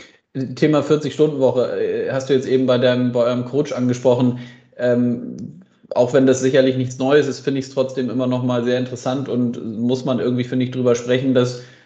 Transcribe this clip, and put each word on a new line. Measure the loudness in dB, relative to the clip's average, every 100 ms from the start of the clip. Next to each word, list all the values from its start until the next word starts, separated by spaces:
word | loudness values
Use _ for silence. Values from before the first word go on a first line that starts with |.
| -20 _ _ -8 -8
Thema | 0 2 2
vierzig-Stunden-Woche, | 2 0 0 0 0 2 2 2 0 -2
äh, | -2 -2 -2
hast | -4 0
du |
jetzt | 0 2
eben | 2 2
bei | 2
deinem, | 2 2 0
bei | 0
eurem | 0 0 -2
Coach | -4 -2
angesprochen. | -2 -2 2 2 4 2 -2 -8 -20 _ -4
Ähm, | 0 2 0 -2 -8 -12 -14 -16 -20 _ _ 0
auch | 2
wenn | 4 4
das | 4
sicherlich | 4 4 4 0
nichts | -4 -4
Neues | 2 2 2
ist, | -2
finde | -4 -4
ich's | -4
trotzdem | -4 -4 -4 -4
immer | -2 -2
noch | 0
mal | 0 0
sehr | 0 0
interessant | -2 -6 -4 -4 -2
und | -2 -2 -4 -8 -4
muss | -2 0 0
man | -2
irgendwie, | 0 -2
finde | -2 -2 -2
ich, |
drüber | 0 2
sprechen, | 2 2 0 2
dass | 2 2 -2 -14 -20